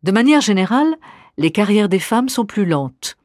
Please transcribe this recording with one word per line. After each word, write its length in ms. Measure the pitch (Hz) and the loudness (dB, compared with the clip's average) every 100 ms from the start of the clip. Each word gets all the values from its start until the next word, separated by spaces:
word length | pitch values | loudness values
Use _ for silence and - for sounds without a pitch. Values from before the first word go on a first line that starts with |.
De 80 | 165 | 0
manière 300 | 196 247 302 | 2 4 2
générale, 540 | 240 196 185 247 311 320 - - _ - | 2 0 2 0 0 -2 -10 -20 _ -4
les 120 | 160 | -2
carrières 400 | 160 208 208 208 | 0 0 2 2
des 80 | 185 | -2
femmes 320 | - 220 254 | 0 -2 -2
sont 160 | - 208 | -4 -4
plus 220 | - 190 | -2 -2
lentes. 500 | 151 135 _ - - | -2 -4 _ -16 -16